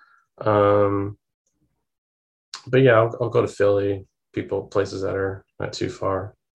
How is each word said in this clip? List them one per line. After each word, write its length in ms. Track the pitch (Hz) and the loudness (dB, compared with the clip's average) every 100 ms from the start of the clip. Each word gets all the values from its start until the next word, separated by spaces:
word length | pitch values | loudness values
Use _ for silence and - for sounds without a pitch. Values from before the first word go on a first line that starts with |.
| _ _ _ _ | _ _ _ _
Um, 760 | 110 104 101 104 101 101 101 104 _ _ _ _ _ _ _ _ _ _ _ _ _ - - | 0 2 4 4 2 0 -6 -10 _ _ _ _ _ _ _ _ _ _ _ _ _ -18 -2
but 160 | 127 | 4
yeah, 100 | 135 | 6
I'll, 240 | 113 117 - | 6 4 0
I'll 80 | 117 | -2
go 140 | 120 | 0
to 60 | 101 | -2
Philly, 580 | - 101 101 101 98 95 _ _ | 2 2 2 0 -4 -8 _ _
people, 300 | - - 98 | -10 -6 -6
places 400 | 98 104 98 98 | -4 -4 -4 -4
that 140 | 95 98 | -6 -4
are 280 | 98 98 _ _ | -4 -6 _ _
not 140 | - | -10
too 160 | - 92 | -6 -8
far 460 | - 98 95 104 _ _ | -6 -4 -4 -6 _ _